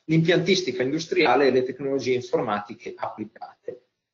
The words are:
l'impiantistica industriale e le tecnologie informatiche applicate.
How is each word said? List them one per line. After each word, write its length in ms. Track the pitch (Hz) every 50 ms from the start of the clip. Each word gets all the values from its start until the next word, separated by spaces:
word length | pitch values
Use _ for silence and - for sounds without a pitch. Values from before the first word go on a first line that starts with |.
| _
l'impiantistica 760 | - 160 165 165 175 175 160 - 202 190 185 - - - -
industriale 640 | 127 135 147 160 - - 185 180 185 180 123 139 143
e 40 | 135
le 100 | 123 131
tecnologie 520 | 127 131 127 - 139 135 135 135 117 127 127
informatiche 800 | 123 - - - 151 123 110 104 104 - - 107 - - - -
applicate. 840 | - - - - - 107 - _ - - - - _ _ - - - _ _ _ _ _ _